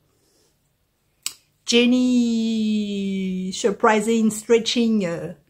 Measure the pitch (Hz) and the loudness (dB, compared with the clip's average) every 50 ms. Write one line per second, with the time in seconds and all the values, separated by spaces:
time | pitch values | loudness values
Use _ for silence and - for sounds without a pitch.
0 | _ _ _ _ _ _ _ _ _ _ _ _ _ _ _ _ _ _ _ _ | _ _ _ _ _ _ _ _ _ _ _ _ _ _ _ _ _ _ _ _
1 | _ _ _ _ - - - - _ _ _ _ _ - 240 240 247 247 247 254 | _ _ _ _ -14 -14 -14 -16 _ _ _ _ _ 0 2 4 4 4 4 2
2 | 247 254 247 240 240 233 226 226 226 226 226 220 220 214 214 208 208 202 202 196 | 2 2 2 2 2 2 0 0 -2 -2 -2 -2 0 0 0 -2 -2 -4 -4 -4
3 | 196 196 190 190 190 190 185 185 185 185 190 - - 208 202 - - 226 214 214 | -4 -4 -4 -4 -4 -4 -4 -6 -6 -8 -6 -4 -2 -4 0 0 2 2 2 2
4 | 214 226 233 226 220 214 214 - - - 233 226 226 - - 247 233 226 220 208 | 2 0 2 2 2 0 0 -2 0 2 2 2 2 0 -2 0 0 2 0 0
5 | 185 165 170 - - 175 180 - _ | -2 -2 -4 -6 -8 -10 -12 -16 _